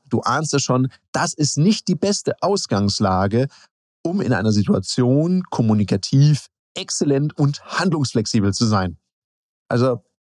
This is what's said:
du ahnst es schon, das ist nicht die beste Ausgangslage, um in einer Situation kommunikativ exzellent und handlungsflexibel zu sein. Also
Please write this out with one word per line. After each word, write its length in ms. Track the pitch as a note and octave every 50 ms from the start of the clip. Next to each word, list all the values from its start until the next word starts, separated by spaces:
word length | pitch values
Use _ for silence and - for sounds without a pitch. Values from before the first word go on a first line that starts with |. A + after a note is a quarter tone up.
| _ -
du 120 | - A2+
ahnst 340 | - - A#2+ C#3+ D#3 D3+ -
es 80 | C#3+ -
schon, 240 | - B2+ B2+ C3 C3 - - _ _
das 240 | - C3 D3+ F3 -
ist 240 | - D3+ C#3 - C#3+
nicht 280 | D3+ G3 A3 - - -
die 60 | F#3
beste 400 | - - G3 G#3 - - - - -
Ausgangslage, 1080 | - E3+ G3+ F#3+ - - A2+ G2 G2+ G2+ F#2+ - G#2+ G2 F#2 F#2 F#2+ G2+ G#2 A#2+ C3+ C#3+ _ - _ _ _ _ _ _ _ _ -
um 180 | D#3+ F3+ G3+
in 120 | - - B2+
einer 180 | F2+ G2 A2
Situation 920 | G#2+ G#2 G2+ - G#3 G2 F#2+ - - - B2+ B2 C3 C#3+ D#3 F3 F#3 F#3 F3+ -
kommunikativ 960 | - - A#2+ A2 G#2+ G#2+ G#2 F#2+ - F#2+ - - - C3+ C#3 D3+ D3+ C3 - - _ _ _ _ -
exzellent 640 | - F#3+ - - - - D3 C#3 C#3 C#3+ D3+ - -
und 260 | D3 C#3+ C#3+ - -
handlungsflexibel 880 | - - - F3+ G3 E3+ D#3+ C#3 - - A#2+ G#2+ - - A2+ G2 G2+
zu 140 | F#2+ - A#2+
sein. 320 | A2 G#2+ G2+ F#2 F#2 E2+ - _ _ _ _ _ _ _ _ _ _ _ _ _ -
Also 340 | - A#2 A#2+ C3 B2 A2+ _ _ _ _